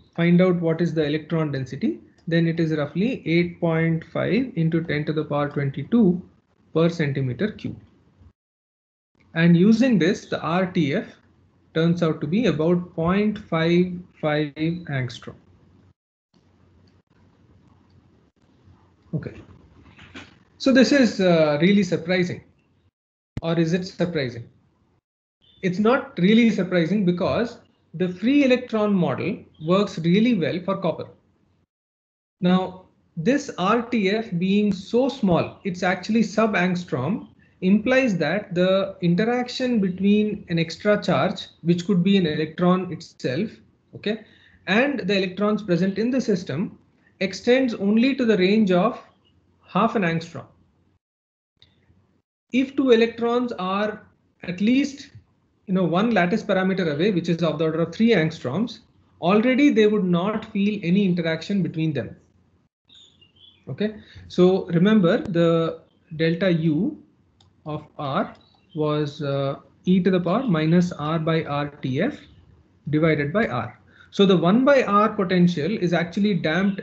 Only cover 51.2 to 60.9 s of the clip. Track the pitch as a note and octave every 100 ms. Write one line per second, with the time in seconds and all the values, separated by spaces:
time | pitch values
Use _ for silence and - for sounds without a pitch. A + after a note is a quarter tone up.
51.2 | _ _ _ _ _ _ _ _ _ _
52.2 | _ _ _ B3 C4+ - C4 A3+ A3+ A3+
53.2 | A#3 A#3+ A#3+ - F#3 G3 G#3+ G3+ - _
54.2 | _ _ - F3+ G#3 C4 C#4+ - - -
55.2 | _ _ _ _ - F#3 E3+ E3+ A#3 G#3
56.2 | F3 A3 - F#3 F#3+ F#3+ E3 C#3+ G3+ F3
57.2 | F3+ E3 E3 D3 D#3+ D#3+ E3+ - A3+ G3+
58.2 | D#3 - B2 D#3 B3 - _ _ _ _
59.2 | E3 G#3 B3 B3+ C#4+ G#3+ G#3+ G#3 F3+ F3
60.2 | F#3+ A3 - G3+ G3+ G#3+ E3